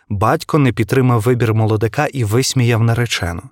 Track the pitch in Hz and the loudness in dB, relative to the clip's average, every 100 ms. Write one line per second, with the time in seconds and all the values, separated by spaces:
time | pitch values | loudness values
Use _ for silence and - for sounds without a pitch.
0 | - 101 107 160 - 160 135 110 110 135 | -8 -2 0 0 0 0 2 0 0 2
1 | 127 120 120 123 117 110 110 107 110 - | 2 2 2 0 2 2 2 0 -2 -2
2 | 147 139 107 117 131 131 120 117 117 117 | -4 -2 -2 0 0 0 2 2 2 0
3 | 120 - 87 85 - | -2 -4 -6 -8 -12